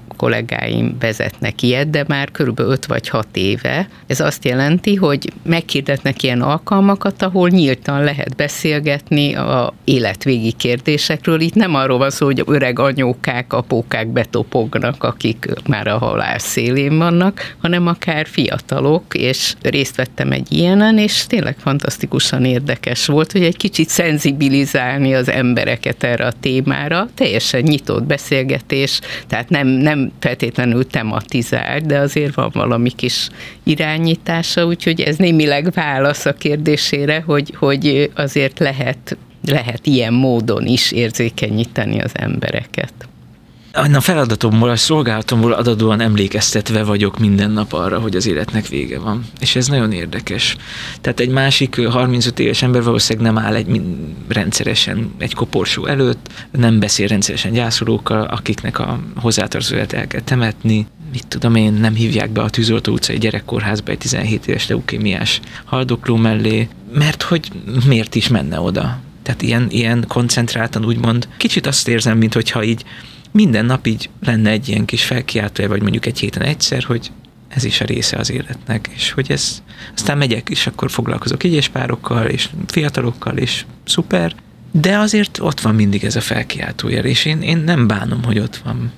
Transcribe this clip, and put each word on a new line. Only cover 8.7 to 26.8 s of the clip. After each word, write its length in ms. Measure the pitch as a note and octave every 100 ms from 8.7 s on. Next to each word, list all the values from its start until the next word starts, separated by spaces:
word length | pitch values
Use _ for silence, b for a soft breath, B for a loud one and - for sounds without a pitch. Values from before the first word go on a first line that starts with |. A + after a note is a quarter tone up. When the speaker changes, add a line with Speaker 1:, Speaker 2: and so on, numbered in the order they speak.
| D3 D3+ C#3+ - D3 C#3+
Speaker 1:
a 400 | - - C3 A#2+ -
életvégi 680 | - C3+ G#2+ F#2+ C#3 B2 A2+
kérdésekről. 880 | - B2 B2 - D3 - D#3 - D#3+
Itt 140 | E3
nem 200 | G#3 F#3+
arról 240 | C#3+ C3+ B2
van 120 | C3+
szó, 160 | - C#3
hogy 160 | C3+ C3
öreg 320 | C#3+ B2+ B2
anyókák, 760 | C#3 C3+ B2 B2 - B2 B2
apókák 560 | A#2 A#2 A#2 A#2+ A2+ A2+
betopognak, 960 | B2 A2+ G#2+ - C3 A2 A2 A2 C3
akik 420 | A#2+ - A2+ A2+ - - -
már 200 | A2 G#2
a 120 | A2
halál 400 | A#2 G#2+ - A2+
szélén 600 | - - A#2 C3+ C#3 D#3
vannak, 580 | E3+ E3+ F#3+ - - -
hanem 280 | E3+ F3 F3
akár 400 | E3+ - D#3 D#3
fiatalok, 880 | - B2 - - C3+ C3+ D#3+ -
és 400 | - B2 C3 - -
részt 360 | C3 C#3 C3 -
vettem 360 | B2+ - C3+
egy 200 | C3+ C3
ilyenen, 460 | D3+ F3 G3 A3 A3
és 280 | G#3 - -
tényleg 300 | A3+ - C#3
fantasztikusan 840 | D3 C#3+ - - - B2+ - B2
érdekes 600 | B2+ B2+ C#3+ C3 - B2 -
volt, 260 | D3 D#3
hogy 100 | G3+
egy 140 | E3+ F3
kicsit 340 | G3+ - D#3+
szenzibilizálni 1200 | - E3+ D3+ D#3 C#3+ C#3 C#3 C#3 C#3 B2 C#3 C3+
az 140 | C3 B2
embereket 760 | B2+ B2 A#2+ - A#2 C#3 C3
erre 240 | B2+ A#2+ A#2+
a 60 | -
témára. 680 | C#3 C3 C3+ C3+